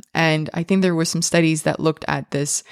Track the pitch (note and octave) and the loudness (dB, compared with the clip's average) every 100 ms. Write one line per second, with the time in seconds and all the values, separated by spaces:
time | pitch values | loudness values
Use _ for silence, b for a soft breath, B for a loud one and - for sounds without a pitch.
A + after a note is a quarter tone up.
0 | - - D#3+ D#3 D#3 - E3+ F#3+ F#3 E3 | -6 0 2 0 -2 -4 0 2 2 2
1 | E3 E3 - E3+ E3 D#3 D#3+ - D#3 D#3 | 0 -2 0 2 4 2 -2 0 0 -2
2 | - C#3+ - C#3+ D3 - B | -4 -6 -4 -4 -4 -4 B